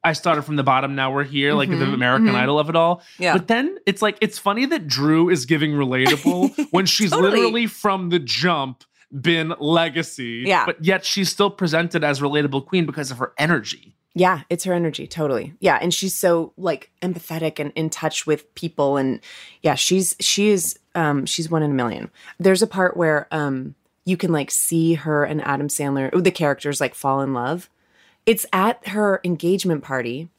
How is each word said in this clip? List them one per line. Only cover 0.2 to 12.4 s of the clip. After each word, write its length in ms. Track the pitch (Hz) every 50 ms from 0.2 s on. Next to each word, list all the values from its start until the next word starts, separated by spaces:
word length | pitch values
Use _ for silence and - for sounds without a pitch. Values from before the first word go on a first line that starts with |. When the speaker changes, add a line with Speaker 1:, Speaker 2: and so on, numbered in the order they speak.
| - 180 165 147 139
Speaker 1:
from 140 | 147 151
the 60 | 147 139
bottom, 320 | 135 131 131 135 135 139
now 180 | 139 135 135 135
we're 100 | 139 143
here," 300 | 135 139 143 139 143 147
like 160 | 151 139 160
the 80 | 180
Speaker 2:
Mm-hmm. 160 | - 135 135 135
Speaker 1:
American 360 | 127 123 123 127 135 226 214
Speaker 2:
Mm-hmm. 80 | -
Speaker 1:
Idol 220 | 123 127 131 147 151
of 120 | 151 151
it 40 | 165
all. 280 | 165 165 170 175 175 - - - -
Speaker 2:
Yeah. 160 | 180 175 160
Speaker 1:
But 140 | 185 180 -
then 280 | 226 233 262 320 392 392 _
it's 160 | - 196 -
like, 160 | - 208 202 - -
it's 160 | 214 - -
funny 260 | - 202 202 226 262
that 220 | 277 339 302 180 147
Drew 400 | 127 123 143 151 156 160 165 180
is 160 | 185 156 120
giving 280 | 123 160 156 147 151 147
relatable 960 | 147 139 127 127 127 131 135 147 143 - - 175 180 220 277 - - 302 -
Speaker 2:
<laughs> 20 |
Speaker 1:
when 160 | - 180 190
she's 240 | 175 - - 220 190
Speaker 2:
Totally. 200 | - - 180 190
Speaker 1:
literally 360 | 214 233 240 233 220 240 233
from 420 | 220 - - - 214 196 190 185 170
the 100 | 170 180
jump 680 | 147 120 - - 143 180 175 151 135 131 127 _ _ _ _ _ _ _ - 139
been 320 | 123 165 170 165 160 156 170 -
legacy. 840 | 147 147 165 170 165 165 127 165 165 - - - 127 120 117 117 123
Speaker 2:
Yeah. 180 | 190 190 170 120
Speaker 1:
But 180 | - 165 - 160
yet 220 | 170 190 185 -
she's 240 | - - 202 196 -
still 220 | - - 202 202
presented 520 | 196 - 190 170 147 160 170 170 - 170 151
as 180 | 147 143 131
relatable 440 | 143 143 143 147